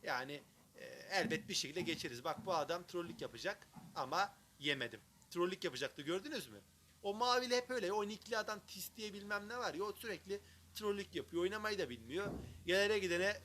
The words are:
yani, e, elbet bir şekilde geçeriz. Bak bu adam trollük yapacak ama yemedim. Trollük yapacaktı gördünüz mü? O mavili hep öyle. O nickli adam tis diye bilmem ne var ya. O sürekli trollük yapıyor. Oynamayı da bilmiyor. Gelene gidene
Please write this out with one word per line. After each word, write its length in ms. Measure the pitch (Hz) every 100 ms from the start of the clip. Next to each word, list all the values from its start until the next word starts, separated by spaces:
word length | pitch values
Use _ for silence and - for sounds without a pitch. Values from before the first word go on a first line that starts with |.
yani, 400 | 160 127 135 143 - - - -
e, 80 | 123 - -
elbet 380 | 190 - 160 -
bir 60 |
şekilde 260 | - 139 170
geçeriz. 440 | 165 160 156 120
Bak 220 | 160 147 185
bu 80 |
adam 320 | 165 143 175 170
trollük 340 | 175 170 -
yapacak 480 | 127 - 185 208 - - -
ama 400 | 165 131 170 202 - - -
yemedim. 420 | 143 135 117 110 - - -
Trollük 340 | 170 180 185
yapacaktı 380 | 170 127 135 -
gördünüz 460 | 143 190 294 254 123
mü? 120 | 101 - - - -
O 120 | 202
mavili 420 | 214 247 254 247 247
hep 140 | 247
öyle. 220 | 254 180
O 160 | 208 208
nickli 300 | 214 220 220
adam 220 | 214 208 -
tis 300 | 190 - 226
diye 160 | 208
bilmem 360 | 196 202 202 208
ne 100 | 247
var 160 | 202
ya. 100 | 151
O 80 | 208
sürekli 480 | - 226 170 190 202 - - -
trollük 400 | - 208 202 190
yapıyor. 280 | 151 - 170
Oynamayı 360 | 185 214 214 196
da 120 | 135
bilmiyor. 420 | 117 113 170 202 - - - 170
Gelene 320 | 190 208 208
gidene 420 | 185 175 196 208